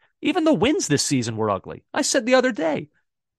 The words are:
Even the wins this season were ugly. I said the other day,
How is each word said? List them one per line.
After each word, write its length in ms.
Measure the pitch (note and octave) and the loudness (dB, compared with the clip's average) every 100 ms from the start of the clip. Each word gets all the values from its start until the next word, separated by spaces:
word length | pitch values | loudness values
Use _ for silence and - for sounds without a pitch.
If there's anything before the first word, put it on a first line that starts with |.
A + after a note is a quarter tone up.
| _ _ | _ _
Even 220 | C#4 E4+ | -2 0
the 100 | D#4+ | 2
wins 360 | A3+ A3+ F#4 - | 2 2 0 0
this 140 | C#3+ | 0
season 340 | - C3+ A#2 A2 | 0 -2 -2 -2
were 120 | G#2+ | -2
ugly. 360 | F#2+ - D#2+ _ | -2 -6 -16 _
I 80 | - | -4
said 240 | C#4+ D4 A3+ | 0 0 4
the 100 | B3+ | 2
other 160 | B3+ | 2
day, 380 | G#3 D#3+ D3+ D3+ _ _ _ _ | -2 -4 -4 -8 _ _ _ _